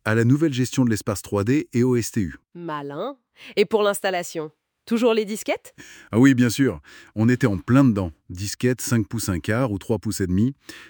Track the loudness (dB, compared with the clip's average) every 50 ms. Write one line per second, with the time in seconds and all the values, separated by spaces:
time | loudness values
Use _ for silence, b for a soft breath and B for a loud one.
0 | -4 0 2 2 4 4 4 4 2 0 0 -2 -2 -2 0 0 0 2 0 -2
1 | -2 -6 -6 -6 -6 -4 -2 0 0 2 0 0 -2 -2 0 0 2 2 2 0
2 | -2 -4 -4 -4 -4 -4 -6 -12 _ _ -18 -14 -10 -10 -10 -8 -10 -10 -10 -8
3 | -8 -8 -10 -12 _ _ B B B B B -2 0 2 0 0 0 0 -2 -2
4 | -4 -4 -4 -4 -6 -6 -8 -8 -10 -10 -12 _ _ _ _ _ _ -4 -2 2
5 | 2 2 2 2 0 -2 -6 -8 -6 -6 -6 -6 -8 -14 B B B B B B
6 | B B 4 6 6 6 6 4 2 2 2 0 0 0 -2 -4 B B B B
7 | B B B 0 2 2 2 2 2 0 0 0 0 2 4 6 6 4 4 2
8 | -2 -4 -6 _ _ -16 -12 -10 -8 -8 -6 -2 -2 -2 0 -2 -2 -2 0 0
9 | 0 -2 -6 -6 -4 -2 -4 -2 -2 -2 -2 0 0 -2 -2 -4 -4 -4 -4 -4
10 | -4 -6 -4 -4 -2 0 0 0 0 0 -2 B B B B B B